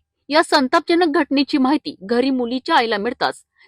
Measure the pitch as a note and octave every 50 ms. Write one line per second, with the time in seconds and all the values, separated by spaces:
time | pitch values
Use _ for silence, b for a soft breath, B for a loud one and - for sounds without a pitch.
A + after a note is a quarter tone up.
0 | _ _ _ _ _ - C#4+ D#4 E4+ - F4+ D4+ C4 B3+ - E4+ D4 - E4+ E4+
1 | F4+ D#4+ C#4+ F4 C#4+ - C#4 C#4+ C#4 - - C#4+ C4 B3+ D4+ - - D#3 - -
2 | F3+ G3 A#3 A#3+ B3+ C#4 C4+ B3+ A#3+ A#3 B3 C4 - - E4 C#4+ A#3+ A3+ A3 G3+
3 | G3 A#3+ - - D#3 C3 - - _ b b b b